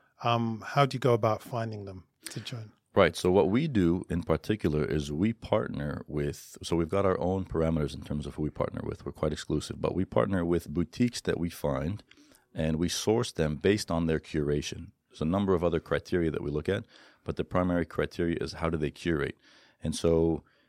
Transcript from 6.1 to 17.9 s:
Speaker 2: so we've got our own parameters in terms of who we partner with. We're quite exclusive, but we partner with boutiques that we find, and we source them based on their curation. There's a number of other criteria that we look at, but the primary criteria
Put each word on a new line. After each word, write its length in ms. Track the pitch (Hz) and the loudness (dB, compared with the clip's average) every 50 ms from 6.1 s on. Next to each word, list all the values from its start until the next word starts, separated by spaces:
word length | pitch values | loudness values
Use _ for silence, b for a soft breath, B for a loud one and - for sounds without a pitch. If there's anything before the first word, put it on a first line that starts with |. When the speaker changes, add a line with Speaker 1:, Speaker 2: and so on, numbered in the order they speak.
| 76 73 71 71 - - - - - - | -4 -4 -4 -4 -4 -8 -14 -20 -18 -14
Speaker 2:
so 140 | - - 85 | -6 -2 0
we've 140 | 82 85 76 | 0 0 0
got 160 | 98 98 98 | 0 2 2
our 120 | 95 92 - | 2 2 2
own 260 | - 90 95 95 95 | 0 -2 -2 -2 -4
parameters 480 | - - 82 80 82 82 78 76 69 71 | -4 -2 0 2 2 2 0 0 -2 -4
in 80 | - | -8
terms 240 | - - 73 76 71 | -8 -6 -6 -6 -6
of 80 | 71 - | -6 -6
who 80 | - | -4
we 80 | 76 73 | -4 -4
partner 320 | - - - - - - - | -2 -4 -4 -4 -4 -6 -6
with. 200 | - 78 - - | -6 -6 -8 -8
We're 60 | 71 | -12
quite 200 | 76 - 80 78 | -6 -2 -2 -2
exclusive, 480 | 78 - - - 78 76 - - - 76 | -2 -4 -4 -4 -4 -4 -4 -6 -6 -4
but 140 | 78 80 80 | -2 -2 0
we 100 | 90 92 | -2 -2
partner 400 | - - 120 117 104 98 92 82 | 0 2 0 2 2 0 0 0
with 240 | 85 87 85 - - | 2 0 0 0 -2
boutiques 520 | 76 87 107 - - - 123 120 - - | -2 -2 -2 0 0 0 0 0 -2 -2
that 160 | - 87 - - | -4 -2 -2 -2
we 100 | 85 87 | -2 -4
find, 540 | - - - 73 67 67 71 82 101 104 b b b b b b b b b b - | -4 -4 -2 -2 -2 -2 -2 -4 -6 -8 b b b b b b b b b b -4
and 220 | - 80 78 78 | -2 0 0 2
we 120 | 78 87 85 | 0 0 0
source 420 | - - - 107 110 120 120 - | -2 0 0 2 2 2 0 -2
them 240 | - - 80 76 76 | -2 -2 0 0 0
based 340 | 69 - 95 104 107 - - | 2 2 2 2 2 0 -2
on 160 | 85 85 85 | -2 0 0
their 120 | 80 80 76 | 0 0 -2
curation. 680 | - - - 78 71 71 73 73 71 - - 85 85 - - _ _ _ | -2 -4 -4 -2 0 0 0 -2 -2 -4 -8 -12 -12 -16 -20 _ _ _
There's 140 | - - | -8 -4
a 40 | 78 | -2
number 280 | 80 90 101 101 95 92 | 0 2 2 2 2 2
of 100 | 82 87 | 4 4
other 160 | 85 82 80 | 2 2 0
criteria 500 | - - 73 73 - - 92 87 85 80 | 0 0 -2 -2 0 0 0 2 2 0
that 120 | 69 - | 0 -2
we 80 | - 73 | -4 -4
look 180 | 73 76 73 - | -4 -2 0 0
at, 160 | 95 107 107 B B B B B B B - | -2 -2 -4 B B B B B B B -10
but 120 | - - | -8 -6
the 80 | - 85 | -6 -6
primary 420 | - - 92 90 90 87 87 85 | -2 0 0 2 2 2 0 -2
criteria 500 | - | -2